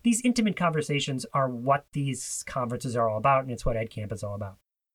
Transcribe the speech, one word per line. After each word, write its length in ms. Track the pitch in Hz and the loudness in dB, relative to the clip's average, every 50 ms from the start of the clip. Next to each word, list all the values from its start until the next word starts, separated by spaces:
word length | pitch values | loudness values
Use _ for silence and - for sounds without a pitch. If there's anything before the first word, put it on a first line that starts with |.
| - | 2
these 180 | 233 226 233 - | 2 2 4 4
intimate 320 | 247 240 240 214 208 - | 2 4 4 2 2 2
conversations 720 | - 175 170 156 151 151 - 147 139 139 147 131 127 - - - | 2 0 2 2 2 0 0 0 0 0 0 -2 -4 -4 -2 0
are 160 | 139 135 127 | 0 0 0
what 380 | 127 117 120 135 139 143 - _ - | 0 -2 2 2 2 2 0 _ -4
these 500 | 147 139 139 127 - - - - - - - | -2 -2 -2 -2 -4 -6 -8 -8 -8 -8 -6
conferences 480 | - 135 123 113 123 120 - 127 113 | -4 -4 -2 -2 -4 -4 -4 -2 0
are 140 | 120 113 110 | 2 2 2
all 80 | 107 107 | 2 2
about, 260 | 107 139 135 135 135 | 4 4 4 4 2
and 80 | 135 | -2
it's 140 | 120 - - | -6 -2 0
what 100 | 127 117 | 0 0
Ed 140 | 110 113 113 | 0 -2 -4
Camp 220 | - 107 107 98 107 | -6 -8 -8 -8 -8
is 100 | 98 107 | -6 -6
all 120 | 101 101 | -8 -6
about. 220 | 101 104 95 98 _ _ _ _ _ _ _ | -6 -8 -10 -12 _ _ _ _ _ _ _